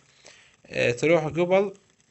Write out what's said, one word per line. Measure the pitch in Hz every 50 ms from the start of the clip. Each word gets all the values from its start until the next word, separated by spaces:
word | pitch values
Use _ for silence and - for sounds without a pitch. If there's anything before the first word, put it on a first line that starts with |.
| _ _ _ _ - - - - _ _ _ _ _
آه، | - - 131 127 120
تروح | 120 120 - 151 170 165 156
قبل، | 156 151 160 175 175 185 190 202 196 190 - _ _ _ _ _ _